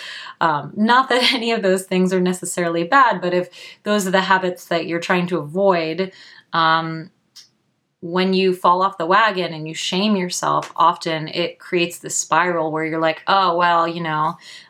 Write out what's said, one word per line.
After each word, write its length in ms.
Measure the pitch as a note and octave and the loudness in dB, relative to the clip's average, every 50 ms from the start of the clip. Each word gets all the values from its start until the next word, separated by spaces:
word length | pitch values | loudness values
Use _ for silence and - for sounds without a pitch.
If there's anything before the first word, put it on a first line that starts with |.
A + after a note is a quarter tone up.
| - - - - - - - _ | -16 -16 -16 -16 -16 -18 -4 _
Um, 320 | E3+ E3 D3+ C#3+ C#3+ D3 - | 0 0 0 0 -4 -6 -2
not 320 | G3+ G#3+ A#3 A#3+ B3+ C4 - | -2 2 4 4 4 4 4
that 240 | A#3+ B3+ - B3 | 0 2 2 0
<laughs> 0 | |
any 200 | C4 B3+ A3+ A#3 | 0 0 -2 -2
of 100 | A#3 G#3 | -2 0
those 220 | F#3+ F#3+ F#3 F#3+ F#3+ | 2 0 0 0 -2
things 280 | - F#3 F#3 F#3 F3+ | -2 0 2 2 2
are 80 | F#3 F#3 | 2 2
necessarily 640 | F3+ F3+ F3+ - F3 F3 - F#3 F3 E3+ E3+ E3+ E3+ | 2 0 0 -2 -6 -8 -4 -4 -2 -2 -2 -2 0
bad, 380 | E3+ C4+ C#4 B3+ A#3 G3+ F3+ | 4 6 6 6 6 2 0
but 100 | F3+ F3+ | -2 -2
if 160 | F3 F3+ F3+ - - - - - - _ _ | -2 -2 -2 -4 -10 -20 -20 -20 -20 _ _
those 220 | G#3 G#3 G#3 F#3 | -2 0 0 0
are 40 | F#3+ | 2
the 100 | F3 F#3+ | 0 0
habits 460 | F#3+ F#3 F#3+ F#3 F#3 F3+ F3+ - - | 4 4 2 2 2 -2 -4 -6 -6
that 200 | - F3 E3 D#3+ | -4 -4 -4 -2
you're 140 | - E3+ E3+ | -4 -6 -6
trying 260 | E3+ - F#3 F3+ F3 F3 | -2 0 0 0 0 0
to 100 | F#3 D#3+ | -2 -4
avoid, 720 | D3 D3 D#3 F#3+ G3+ G3 F3+ E3+ D#3+ D#3+ D#3+ E3+ F#3+ F#3+ - - - - - - _ _ | -4 -4 -2 2 2 4 2 2 0 -2 -2 -4 -4 -6 -6 -16 -20 -20 -20 -20 _ _
um, 600 | - E3 E3 D#3+ D#3+ E3 E3 D#3+ D#3+ D#3+ D#3+ - _ _ _ _ _ - - _ _ _ _ _ _ _ _ _ _ _ | -2 2 2 4 2 2 0 -4 -8 -10 -12 -14 _ _ _ _ _ -20 -20 _ _ _ _ _ _ _ _ _ _ _
when 320 | - E3+ E3+ F#3 F#3 F#3+ | -10 -4 -2 0 0 2
you 220 | F#3+ F#3 F#3+ F#3 F3+ | 2 2 2 2 0
fall 280 | F#3 - F3+ F3+ F#3 | 2 2 2 4 4
off 140 | F#3 G3 F#3+ | 2 -2 -2
the 100 | - E3 | -4 0
wagon 460 | E3 F#3+ G#3 A3+ G#3+ G3 F#3 F3 E3 | 2 2 4 4 2 0 -2 -4 -4
and 140 | D#3+ D#3 D#3 | -6 -8 -10
you 80 | D#3 D#3+ | -10 -10
shame 400 | - - - F#3 F3+ G#3 G#3+ G#3 | -8 -6 -4 -2 0 0 0 0
yourself, 580 | F#3+ F3 F3+ - - D#3+ D3+ D3 D3 D3 - - | 0 -2 -4 -4 -4 -2 0 0 -2 -2 -4 0
often 500 | - E3+ E3 E3+ - - E3+ D#3+ D#3 D#3 | 2 2 4 2 0 -4 -4 -4 -4 -6
it 320 | D#3 - F3 E3+ - - - | -6 -4 -4 -4 -4 -6 -12
creates 400 | - - F#3 F3 E3+ E3+ - - | -8 -4 0 0 0 -2 -4 -10
this 180 | - D3+ - | -10 -6 -6
spiral 540 | - - - D#3+ D#3+ F3 F3+ F3 E3 D#3 D#3+ | -6 -2 0 2 2 2 2 0 -2 -2 -2
where 140 | D3+ D#3 D#3+ | -2 -4 -4
you're 160 | D#3 D#3+ E3 | -2 -2 0
like, 240 | D#3+ D#3+ D#3+ - - | 0 0 0 -2 -2
"Oh, 300 | - G3 G3 F#3+ F3+ E3+ | 0 2 2 2 2 2
well, 320 | F3 F3 F3 E3+ E3+ E3 E3+ | 2 2 2 2 2 0 0
you 120 | E3+ F3 | -2 -4
know, 380 | E3+ D#3+ D#3 D3+ D#3 E3 F3 - - - - - - | -4 -4 -2 -2 -2 -2 -4 -8 -16 -20 -20 -20 -20